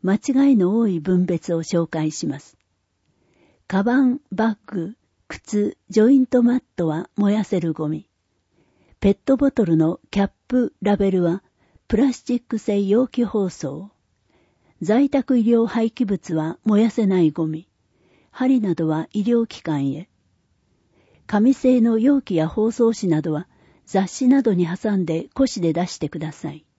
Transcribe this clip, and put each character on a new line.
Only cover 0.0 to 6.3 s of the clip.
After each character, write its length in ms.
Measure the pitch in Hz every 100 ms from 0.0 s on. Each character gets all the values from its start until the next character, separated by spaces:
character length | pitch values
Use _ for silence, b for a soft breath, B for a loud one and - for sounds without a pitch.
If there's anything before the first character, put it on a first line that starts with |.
間 120 | 185 208
違 380 | - 262 277
い 20 | 247
の 200 | 180 220
多 100 | 226
い 120 | 175
分 260 | 151 180 180
別 300 | 170 - 165
を 80 |
紹 240 | 160 175 165
介 240 | 160 156
し 160 | - 156
ま 120 | 139
す。 160 | - _ _ _ _ _ _ _ _ _ _ _ _
カ 140 | 190
バ 200 | 202 254
ン、 200 | 262 247 _
バ 200 | 185 220
ッ 60 | 208 -
グ、 280 | 202 170 233 _ _ _
靴、 500 | - - 208 208 - _
ジ 140 | 214
ョ 60 | 220
イ 100 | 277
ン 60 |
ト 160 | 254